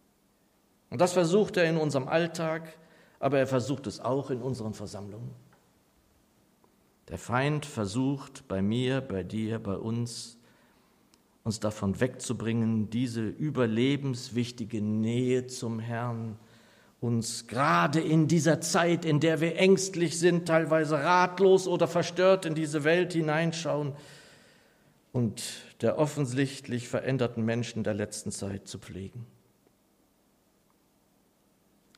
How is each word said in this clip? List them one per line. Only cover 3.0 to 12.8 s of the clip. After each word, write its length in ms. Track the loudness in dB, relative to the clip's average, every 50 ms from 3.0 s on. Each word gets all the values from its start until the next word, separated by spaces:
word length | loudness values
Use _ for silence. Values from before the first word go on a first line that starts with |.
| -20 _ _ -2
aber 200 | -2 2 4 2
er 80 | 2
versucht 400 | 2 2 0 0 0 -4 -4 -4
es 140 | -8 -8 -6
auch 300 | -4 -2 -2 -2 -2 -4
in 120 | -6 -4 -4
unseren 320 | -6 -6 -6 -6 -8 -8
Versammlungen. 560 | -8 -10 -12 -12 -12 -14 -14 -14 -12 -14 -14 -14 -16 -20 _ _ _ _ _ _ _ _ _ _ _ _ _ _ _ _ _ _ _ _ _ _ _ _ _ _ _ _ _ _ _ _ -12
Der 100 | -12 -10
Feind 460 | -6 -4 -2 0 0 0 -2 -2 -6
versucht 840 | -8 -6 -4 -4 -4 -2 -2 -2 -2 -2 -4 -8 -14 -18 -18 -10 -6
bei 120 | -4 -2
mir, 400 | 0 0 0 0 0 -2 -2 -4
bei 220 | -4 -6 -6 -6 -6
dir, 360 | -6 -4 -4 -4 -4 -4 -6
bei 180 | -4 -6 -6
uns, 600 | -4 -4 -4 -4 -4 -4 -6 -8 -12 -14 -16 -18 -20 _ _ _ _ _ _ _ _ _ _ _ _ _ _ _ _ _ _ _ _ -6
uns 160 | -6 -4 -2
davon 400 | -2 -4 -4 -2 -2 -2 0 0
wegzubringen, 880 | 0 -2 -2 -4 -6 -6 -6 -4 -2 -2 0 0 0 0 0 0